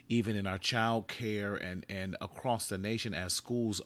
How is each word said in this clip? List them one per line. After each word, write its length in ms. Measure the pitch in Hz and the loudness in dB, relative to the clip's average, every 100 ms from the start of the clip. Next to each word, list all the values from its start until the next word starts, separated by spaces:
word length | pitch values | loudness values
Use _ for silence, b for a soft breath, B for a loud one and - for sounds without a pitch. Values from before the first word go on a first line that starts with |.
| - | 2
even 280 | 117 107 104 | 2 4 2
in 100 | 98 | 0
our 120 | 92 | 0
child 500 | - 117 113 113 98 | 0 4 4 2 0
care 480 | - 117 107 101 101 | -4 -2 0 0 -2
and, 280 | 92 92 - | -4 -6 -6
and 280 | 98 95 - | -4 -4 -4
across 480 | 101 - 131 113 - | -8 -4 0 0 0
the 100 | 95 | -2
nation, 360 | 101 113 117 | 0 0 0
as 180 | 82 90 | -2 -2
schools 480 | - - 120 113 98 | -2 0 2 2 0